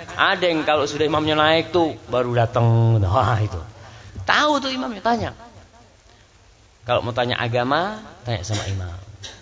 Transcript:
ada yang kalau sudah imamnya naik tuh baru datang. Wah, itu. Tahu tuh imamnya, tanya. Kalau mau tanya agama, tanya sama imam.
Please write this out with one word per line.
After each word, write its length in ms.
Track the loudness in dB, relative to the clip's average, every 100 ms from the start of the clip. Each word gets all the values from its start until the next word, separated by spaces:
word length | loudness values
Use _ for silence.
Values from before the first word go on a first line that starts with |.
| -12 0
ada 280 | 0 2
yang 160 | 2 2 2
kalau 160 | 0
sudah 240 | 0 0 0
imamnya 320 | 0 0 2
naik 320 | 4 4 2
tuh 240 | 0 0 -2 -4
baru 220 | -2 0 2
datang. 640 | 2 2 4 4 4 4
Wah, 380 | 4 2 2 0
itu. 220 | -2 -4 -12 -18 -20 -20 -18 -10 0
Tahu 240 | 2 4 0
tuh 140 | -2
imamnya, 320 | -6 -6 -4
tanya. 260 | -2 -2 -4 -10 -20 -20 -20 -20 -20 _ _ -20 _ _ -20 _ _ _
Kalau 240 | -2 -2
mau 100 | 0
tanya 220 | -2 -2 -2
agama, 640 | 0 0 0 0 -2 -6 -16 -14 -8
tanya 160 | -6
sama 240 | -4 -6 -4
imam. 240 | -6 -6 -10 -16 -18 -18 -18